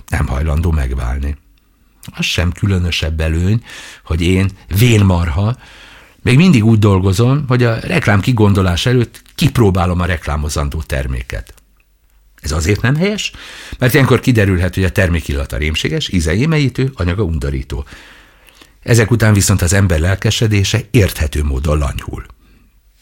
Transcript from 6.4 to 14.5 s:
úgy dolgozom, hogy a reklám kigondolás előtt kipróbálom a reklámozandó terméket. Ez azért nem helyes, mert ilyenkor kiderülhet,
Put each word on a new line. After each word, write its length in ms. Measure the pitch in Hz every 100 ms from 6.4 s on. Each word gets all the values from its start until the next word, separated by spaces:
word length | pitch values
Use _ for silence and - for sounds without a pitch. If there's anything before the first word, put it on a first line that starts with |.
| 185 131 107
úgy 140 | 110
dolgozom, 680 | 104 95 98 92 120 143 135
hogy 160 | 127
a 160 | 123 113
reklám 400 | - 180 - 104
kigondolás 640 | 90 117 104 101 92 85 127
előtt 360 | 127 113 - - -
kipróbálom 640 | 160 - 123 92 90 87
a 60 | 87
reklámozandó 760 | 87 - 73 73 78 71 76
terméket. 720 | 76 69 65 62 - - - - _ _ _ _ _ _ _ _
Ez 100 | -
azért 300 | 78 80 104
nem 140 | 117 147
helyes, 360 | 196 208 - - - - - -
mert 160 | 123
ilyenkor 260 | 143 127 120
kiderülhet, 540 | - 110 98